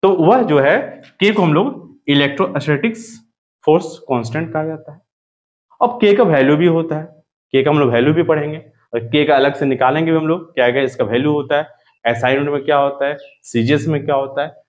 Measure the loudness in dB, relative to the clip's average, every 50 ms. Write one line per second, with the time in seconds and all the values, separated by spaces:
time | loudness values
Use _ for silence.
0 | 4 2 2 4 4 4 4 4 2 2 2 2 4 4 2 0 -2 -6 -12 -18
1 | -20 -20 _ _ 0 0 2 2 2 2 2 2 0 0 -4 -10 -18 -20 -20 _
2 | _ 0 2 2 2 0 0 -2 -4 -4 -4 -6 -2 -2 -2 0 0 -4 -4 -6
3 | -14 -20 -20 -20 _ _ _ _ _ _ _ _ _ 2 2 2 0 -4 -14 -14
4 | -8 -4 -4 -4 -4 -6 -6 -8 -8 -6 -6 -6 -6 -6 -8 -12 -14 -20 -20 -20
5 | _ _ _ _ _ _ _ _ _ _ _ _ _ _ _ _ -4 -2 0 0
6 | 2 2 4 4 4 2 4 2 4 2 2 2 2 2 2 0 -2 -4 -6 -8
7 | -8 -12 -18 _ _ _ _ _ _ _ 0 0 2 2 2 2 2 2 2 2
8 | 2 2 2 0 2 0 0 -2 -2 -6 -10 -12 -14 -20 _ _ _ _ -8 -8
9 | -6 -2 0 0 2 4 2 2 2 0 0 -2 -2 -2 0 2 0 0 2 0
10 | 0 0 0 0 0 0 -2 -4 -6 -10 _ 0 0 2 2 0 -2 -2 -2 -4
11 | -4 -2 -2 -2 0 0 -2 -2 -2 -2 -2 -4 -4 -6 -14 _ _ _ _ _
12 | _ -4 -2 0 0 0 0 0 0 -2 -4 -4 -2 0 0 2 0 0 -2 -4
13 | -4 -6 -6 -8 -12 -20 _ _ _ -6 -4 -2 0 0 0 0 0 -2 -4 -4
14 | -2 -2 -2 -2 -2 -4 -6 -8 -8 -8 -10 -18 _